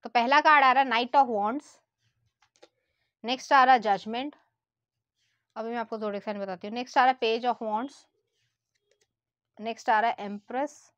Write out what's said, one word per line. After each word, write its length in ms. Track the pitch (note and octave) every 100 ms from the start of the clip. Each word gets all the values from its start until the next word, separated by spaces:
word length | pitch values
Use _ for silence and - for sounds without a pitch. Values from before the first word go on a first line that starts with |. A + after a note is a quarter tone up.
तो 60 | A#3+
पहला 320 | B3 A#3 C#4+
कार्ड 240 | D#4 D4 C4+
आ 60 |
रहा 120 | B3+
है 60 | C4+
Knight 340 | A3+ A#3+ C#4+
of 120 | B3+ G#3+
Wands, 280 | G#3 C4+ - _ _ _ _ _ _ _ _ _ _ _ _ _ _ _ A3
नेक्स्ट 280 | B3+ -
आ 100 | C#4+
रहा 100 | B3+
है 60 | B3+
जजमेंट, 560 | G#3 G3 G#3+ A#3 C#4+ _ _ _ _ _ _ _ _ _ _ _ _ A3
अभी 140 | A3+
मैं 80 | A#3+
आपको 200 | A3+ A3
ज़ोडिएक 260 | G#3+ G3+
साइन 160 | G#3+ G3+
बताती 280 | G3 F3+ G#3
हूँ। 80 | A#3
नेक्स्ट 220 | B3 C#4+
आ 80 | B3
रहा 80 |
है 60 | C4
Page 340 | A3+ A3+ B3
of 140 | A3+ A3
Wands, 260 | G#3+ C4+ - _ _ _ _ _ _ _ _ _ _ _ _ _ _ _ -
नेक्स्ट 300 | G#3+ A3+ -
आ 100 | A3
रहा 120 | A3+
है 40 | -
एम्प्रेस 720 | G3+ G3+ _ B3+ D4 - _